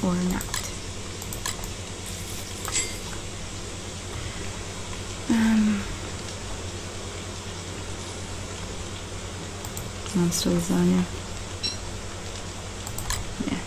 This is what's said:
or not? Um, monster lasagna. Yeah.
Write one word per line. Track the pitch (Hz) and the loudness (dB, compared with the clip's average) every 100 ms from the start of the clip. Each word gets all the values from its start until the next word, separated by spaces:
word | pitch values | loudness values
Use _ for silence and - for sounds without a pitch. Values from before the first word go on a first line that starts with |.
or | 185 180 180 | 4 4 4
not? | - - - - - - - - - - - - - - - - - - - - - - - - - - - - - - - - - - - - - - 85 - - - - - - - - - - - | 2 2 -2 -2 -4 -4 -6 -6 -6 -4 -2 -2 -2 -4 -6 -6 -6 -6 -6 -6 -6 -6 -4 0 0 0 -2 -4 -4 -4 -4 -4 -4 -6 -6 -6 -6 -6 -4 -4 -4 -4 -4 -6 -4 -4 -4 -4 -4 2
Um, | 233 220 220 214 208 202 - - - - - - - - - - - - - - - - - - - - 101 90 - - - - - - - - - - - - - - - - - - - - 185 | 6 8 8 8 6 2 -2 -2 -4 -4 -4 -4 -4 -4 -4 -6 -6 -6 -6 -6 -6 -6 -6 -6 -6 -4 -4 -4 -6 -4 -4 -4 -4 -4 -4 -4 -6 -4 -4 -4 -6 -6 -6 -4 -4 -4 -4 2 6
monster | 170 170 185 | 6 6 6
lasagna. | 175 170 180 175 185 180 - - - - - - - - - - - - - - - - - - - - - - - - | 4 6 6 8 8 6 0 -4 -4 -4 -2 -2 -2 -4 -4 -4 -6 -6 -6 -6 -6 -6 -6 -4 -2 0 0 -2 0 2
Yeah. | - | 2